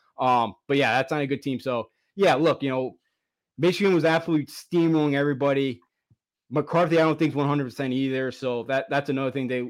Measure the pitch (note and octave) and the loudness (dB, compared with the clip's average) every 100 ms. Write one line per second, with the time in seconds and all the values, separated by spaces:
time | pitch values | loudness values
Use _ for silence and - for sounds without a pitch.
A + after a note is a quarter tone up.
0 | _ - C3 B2 A2 - - C#3+ B2 B2 | _ -2 2 2 0 -4 -2 0 2 2
1 | C3 D3+ C#3 C#3 C#3+ B2+ C3+ A#2+ A2 _ | 0 -2 -4 -4 -4 -6 -4 -6 -6 _
2 | _ G3 F#3 C3+ D#3+ C3 C#3 C3 B2+ - | _ 0 2 4 2 0 -2 -4 -4 -8
3 | _ _ _ _ _ - E3+ F3+ G3 F3 | _ _ _ _ _ -2 0 2 2 2
4 | D#3+ D#3+ E3 D#3 C3+ - - E3+ E3 D#3 | 2 2 0 -2 -2 -12 -4 2 2 4
5 | D3 C#3 D3 C3 C#3+ C#3 C3+ A#2 _ _ | 2 2 0 0 0 0 0 -4 _ _
6 | _ _ _ _ - C#3 D3 E3+ F3 E3 | _ _ _ _ -6 -4 0 2 4 4
7 | D#3+ D3+ D#3 C3+ C#3+ C#3+ B2+ - C3+ B2+ | 4 2 0 0 0 0 -4 -6 -4 -2
8 | C3+ C3 C3 B2 C3 A#2+ A2+ C3+ - C#3 | -2 -2 -4 -6 -6 -4 -2 -4 -2 -4
9 | C#3 C3+ C3+ C3+ B2 B2+ | -2 -4 -4 -4 -4 -4